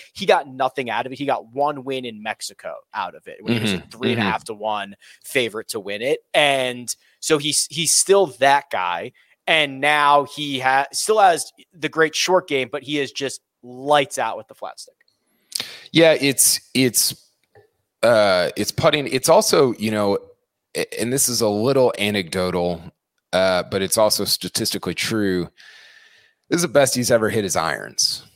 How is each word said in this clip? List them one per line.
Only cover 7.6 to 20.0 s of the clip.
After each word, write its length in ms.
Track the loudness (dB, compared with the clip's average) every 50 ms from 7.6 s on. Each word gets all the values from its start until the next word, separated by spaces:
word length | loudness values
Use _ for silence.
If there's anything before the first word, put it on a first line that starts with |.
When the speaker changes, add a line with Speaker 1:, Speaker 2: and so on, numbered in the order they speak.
| -4 -4
Speaker 1:
he's 240 | -4 -6 -2 0 0
still 320 | 0 2 4 4 4 4 2 0 2
that 320 | 4 4 4 4 2 -2
guy. 440 | -4 -4 -2 -2 -4 -4 -8 -10 _ _ _ _ _ _ -2 0
And 340 | 2 2 2 0 -2 -2
now 440 | 0 0 2 4 4 6 4 4 4
he 340 | 0 -6 -10 -8 -6 -6 -2
ha-, 260 | 0 2 2 2 0 -2 -4
still 260 | -8 -2 0 2 4
has 320 | 6 6 4 2 -2 -10 _ _ -20 _ _
the 160 | -8 -8 -6
great 260 | 2 2 2 2 2
short 320 | -2 -2 2 2 2 2 2
game, 220 | -2 -2 -2 -2
but 120 | -6 -10 -8
he 160 | -4 -4 -4
is 120 | -4 -4
just 300 | -6 -6 -6 -6 -8 -8 _ _ _ _ _
lights 560 | -20 -16 -10 0 2 4 4 4 2 -2 -6
out 180 | -4 -4 -6 -8
with 100 | -12 _
the 60 | -18
flat 260 | -16 -14 -14 -14 -14
stick. 140 | -18 -20 _ _ _ _ _ _ _ _ _ _ _ _ -8 -8 -8 -8 -12 -18 -16 -2
Speaker 2:
Yeah, 220 | 4 6 6 6 6
it's, 480 | 6 2 0 2 2 2 2 2 -2 _ _ 0
it's, 520 | 2 2 2 2 2 -2 -2 -2 -6 _ _ _ _ _ _ _ -20 _ _ _ _ _ _ _ 0 2
uh, 480 | 4 4 6 4 4 4 2 0 -2 -2
it's 160 | -4 -4 -4
putting. 360 | -4 0 2 2 2 2 -2 -2
It's 220 | -4 -2 2 4
also, 440 | 4 4 4 4 4 4 4 4 2
you 160 | 0 -2 -2
know, 300 | 0 0